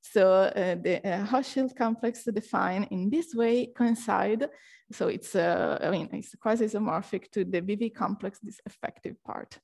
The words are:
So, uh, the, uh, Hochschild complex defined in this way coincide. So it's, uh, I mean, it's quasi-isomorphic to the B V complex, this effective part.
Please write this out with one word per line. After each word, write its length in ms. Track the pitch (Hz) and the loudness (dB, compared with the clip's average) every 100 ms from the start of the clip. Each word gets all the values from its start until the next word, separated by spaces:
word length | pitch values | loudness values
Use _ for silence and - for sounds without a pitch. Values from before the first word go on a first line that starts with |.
So, 300 | - 214 190 | 0 4 8
uh, 420 | 190 190 - 185 | 8 6 2 -2
the, 260 | 175 180 180 | 0 0 0
uh, 240 | 196 180 208 | 0 -2 0
Hochschild 480 | 254 269 269 262 - | 0 0 -2 -2 0
complex 480 | 226 226 233 233 | -2 0 -2 -4
defined 640 | - 226 226 196 185 185 202 | -4 -6 -2 0 0 -2 -4
in 180 | 190 190 | -2 0
this 260 | 294 330 | 0 -2
way 320 | 233 233 240 247 | 0 2 2 0
coincide. 800 | - 240 233 - 202 202 220 285 - - - _ | 0 0 2 0 0 2 0 -2 -8 -20 -20 _
So 160 | 208 180 | -4 -2
it's, 260 | 185 - | -2 -2
uh, 440 | 190 170 170 160 143 | 0 2 2 0 0
I 80 | - | 0
mean, 200 | 175 156 | -2 -4
it's 220 | - - | -8 -10
quasi-isomorphic 960 | - 220 226 214 214 208 160 - 190 - | -6 -2 0 0 0 -2 -2 -4 -8 -6
to 140 | 214 180 | -4 -2
the 140 | 185 | -2
B 140 | 185 | -2
V 140 | 202 226 | -4 -4
complex, 500 | 226 190 208 196 - | -2 -4 -4 -8 -10
this 200 | 214 - - | -18 -16 -18
effective 500 | - - - - - | -8 -8 -8 -14 -12
part. 340 | - - - - | -12 -12 -12 -18